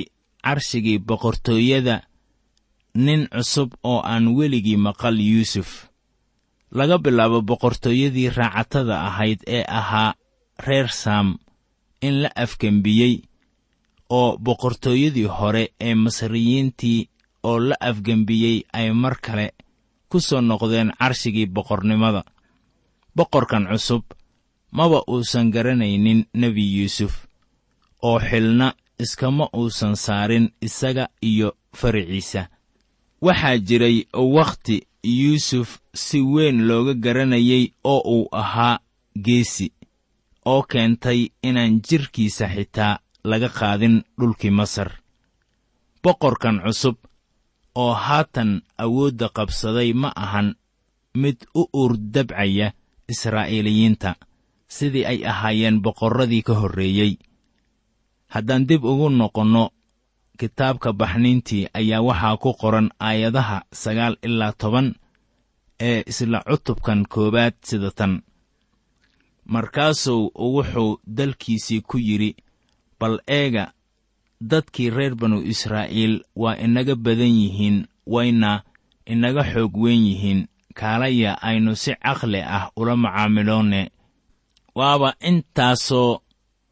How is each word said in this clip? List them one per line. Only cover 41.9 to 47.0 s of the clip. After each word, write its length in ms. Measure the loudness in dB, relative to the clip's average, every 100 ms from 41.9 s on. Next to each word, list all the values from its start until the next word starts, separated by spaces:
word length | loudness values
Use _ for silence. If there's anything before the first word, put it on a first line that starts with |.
| -2 -2 -2 -2 -2 -4
xitaa 520 | -4 -6 -2 -2 -2 _ _
laga 260 | -4 -2 -2
qaadin 540 | -2 -2 2 4 4 2 -2
dhulkii 340 | -2 0 0
Masar. 380 | 0 0 -4 -8 -10 _ _ _ _ _ _ _ _ _ _
Boqorkan 580 | 0 2 2 0 0 0
cusub 340 | -2 -2 -2 -2